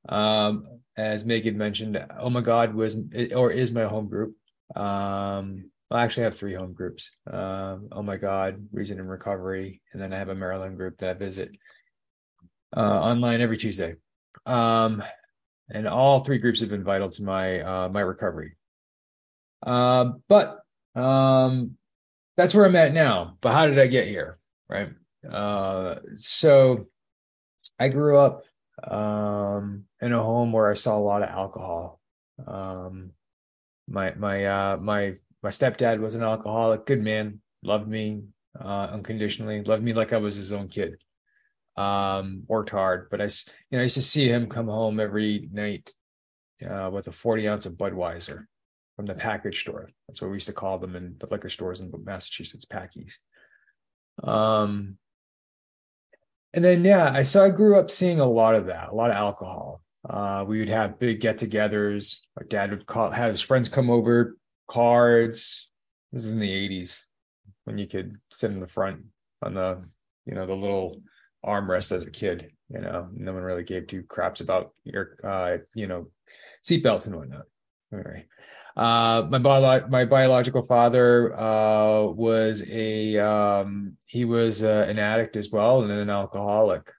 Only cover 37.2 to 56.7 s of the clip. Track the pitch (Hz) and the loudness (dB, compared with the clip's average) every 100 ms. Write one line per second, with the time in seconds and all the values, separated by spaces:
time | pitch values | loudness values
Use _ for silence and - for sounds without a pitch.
37.2 | 107 104 _ _ - 107 107 110 107 107 | -4 -10 _ _ -2 -2 -2 -6 -6 -8
38.2 | 101 _ _ - 98 101 98 104 98 110 | -12 _ _ -16 -8 -6 -6 -8 -8 -4
39.2 | 104 101 107 104 101 110 117 113 110 113 | -4 -4 -6 -6 0 0 2 0 0 0
40.2 | 104 101 95 101 95 104 87 - _ _ | -2 -6 -8 -8 -8 -6 -8 -8 _ _
41.2 | _ _ _ _ _ - 101 101 98 98 | _ _ _ _ _ -6 -2 0 -2 -4
42.2 | 98 95 104 110 107 101 95 92 - 101 | -6 -12 -4 -4 -2 -2 0 -2 -4 -6
43.2 | 104 - - - _ 127 123 135 123 151 | -4 -4 -8 -20 _ -2 0 0 0 2
44.2 | 131 120 117 120 113 110 110 107 104 104 | 2 2 -2 -6 -6 -2 -2 -2 -2 -2
45.2 | 107 104 80 101 104 95 - _ _ _ | -2 -2 -6 -8 -8 -8 -14 _ _ _
46.2 | _ _ _ _ 87 98 95 98 95 - | _ _ _ _ -12 -8 -8 -8 -10 -6
47.2 | 117 110 107 104 98 85 101 92 87 85 | -2 0 0 -4 -8 -6 -6 -4 -6 -6
48.2 | - - - _ _ _ _ - 104 - | -14 -16 -18 _ _ _ _ -14 -12 -8
49.2 | 117 104 104 - - - - _ - - | -6 -6 -6 -8 -10 -12 -16 _ -20 -12
50.2 | 92 98 98 - 98 92 92 90 90 87 | -10 -8 -10 -8 -8 -8 -8 -12 -14 -16
51.2 | - 104 95 - 87 92 90 82 85 92 | -10 -10 -8 -10 -10 -10 -14 -14 -12 -12
52.2 | - - - - - 98 95 - - - | -12 -14 -14 -16 -14 -14 -14 -18 -20 -20
53.2 | _ _ _ _ _ _ _ _ _ - | _ _ _ _ _ _ _ _ _ -10
54.2 | - 107 110 110 104 101 98 95 _ _ | -2 0 2 2 0 -4 -8 -16 _ _
55.2 | _ _ _ _ _ _ _ _ _ _ | _ _ _ _ _ _ _ _ _ _
56.2 | _ _ _ 165 175 | _ _ _ 4 6